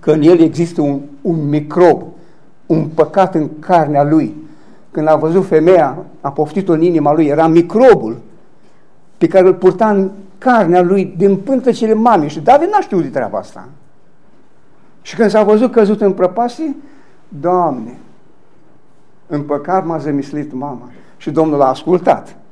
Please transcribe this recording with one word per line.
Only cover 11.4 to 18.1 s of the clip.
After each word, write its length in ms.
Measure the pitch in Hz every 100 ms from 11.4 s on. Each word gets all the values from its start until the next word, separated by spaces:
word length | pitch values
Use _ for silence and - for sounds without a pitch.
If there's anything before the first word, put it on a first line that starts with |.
| 196 269 262 - 220
mamei. 360 | 214 226 208 147
Și 120 | -
David 280 | 151 277 349
n-a 120 | 415
știut 220 | - 190
de 60 | 143
treaba 300 | 120 110 101
asta. 300 | - - - - - - - - - - - - - - - -
Și 140 | - -
când 140 | 220
s-a 120 | 214
văzut 300 | 208 214 220
căzut 280 | 226 202 208
în 120 | 208
prăpastie, 640 | 190 180 180 240 - 311 269 - - - - -
„Doamne, 680 | 147 156 180 170 127 113 131 -